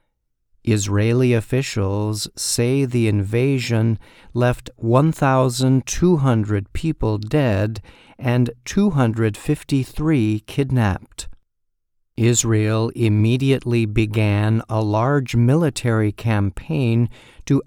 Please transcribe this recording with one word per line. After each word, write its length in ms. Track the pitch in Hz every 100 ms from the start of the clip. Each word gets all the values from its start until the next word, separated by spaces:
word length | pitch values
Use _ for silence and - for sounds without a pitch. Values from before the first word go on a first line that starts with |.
| _ _ _ _ _ _
Israeli 680 | - 107 101 101 110 120 127
officials 960 | 117 - 131 135 110 95 101 107 107 - -
say 480 | - - 120 135
the 240 | 131 120 113
invasion 880 | 101 98 117 135 135 117 113 113 110 - - -
left 340 | 120 123 123 - -
one 360 | 113 123 160
thousand 760 | - 139 131 131 120 131 131 -
two 320 | - 175 165
hundred 520 | 135 113 104 104 95
people 440 | - 160 147 113 104
dead 640 | 104 151 131 98 107 107 - - - -
and 320 | 131 123 120 -
two 260 | - 196 208
hundred 460 | 143 120 113 113 104
fifty-three 1040 | - 147 - 139 127 - 156 147 107 107 -
kidnapped. 800 | - 131 127 104 95 - - - - _ _ _ _ _ _ _ -
Israel 760 | 117 117 113 110 107 110 113
immediately 920 | - 110 107 110 127 135 131 123 120 110
began 720 | 110 107 110 107 101 107 110 -
a 140 | 110
large 540 | 107 107 123 147 123 117
military 760 | 120 151 160 - 120 110 107
campaign 960 | - 117 107 101 - - 156 120 117 120 - - - -
to 160 | 139